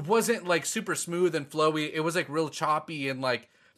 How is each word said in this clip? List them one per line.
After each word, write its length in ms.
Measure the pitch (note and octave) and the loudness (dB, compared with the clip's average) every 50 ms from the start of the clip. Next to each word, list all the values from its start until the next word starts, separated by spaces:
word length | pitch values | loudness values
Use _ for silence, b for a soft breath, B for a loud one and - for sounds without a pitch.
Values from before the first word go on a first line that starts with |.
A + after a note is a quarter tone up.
| D3 | 0
wasn't, 400 | D#3+ G#3+ A3+ F#3+ A3 A#3 G3+ F3 | 2 2 2 4 2 0 0 0
like, 180 | F3+ F3 E3 - | 0 0 2 0
super 300 | - - A3 A3+ F#3+ D#3+ | -2 -4 -4 -2 -2 -4
smooth 400 | - - F3 E3+ F3 F#3 F3 D#3+ | -4 -4 -4 0 2 2 2 2
and 140 | D#3 C#3 C#3 | 0 -4 -2
flowy. 420 | - D3+ D3+ D#3 D#3 D#3 D3+ D3+ - | 0 2 4 4 4 2 -2 -2 -2
It 60 | D#3+ | -2
was, 140 | D#3 E3+ D#3+ | 0 0 0
like, 140 | F3+ D#3+ C3 | 0 -2 -2
real 180 | C#3 D#3+ E3 C#3+ | -2 -2 -2 -2
choppy 600 | - - D#3+ D3+ D3+ D#3 D#3 - D#3+ D3 C#3 C3+ | -2 -2 0 2 2 0 -2 -4 -6 -4 -4 -4
and, 100 | C3+ B2+ | -4 -2
like, 280 | C3 B2+ B2 A#2 - b b b b b b | 0 0 -2 -2 -4 b b b b b b